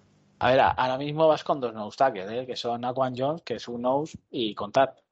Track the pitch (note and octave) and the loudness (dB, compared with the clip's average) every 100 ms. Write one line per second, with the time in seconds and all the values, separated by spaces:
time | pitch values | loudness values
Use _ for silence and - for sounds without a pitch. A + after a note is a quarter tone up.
0 | _ _ _ - A#2+ C3 G#2+ - B2+ C3 | _ _ _ -2 2 4 4 2 0 -2
1 | D3 D3+ D#3+ D3+ - D3+ A#2+ A2 G#2+ - | -4 2 4 4 2 -2 -2 -6 -8 0
2 | C3+ G#2 F#2+ A#2 B2+ A2+ A#2+ A#2+ B2 B2+ | 0 0 -6 -6 -6 -6 -4 -4 -4 -2
3 | C3 B2 C3+ E3 - A2 - A#2+ B2 C#3 | -2 0 -2 -2 -6 -8 -8 -4 0 0
4 | D#3+ - _ C#3+ A2 G2 G2+ C3 C3+ - | -2 -10 _ -4 -4 -4 -2 2 2 0
5 | _ | _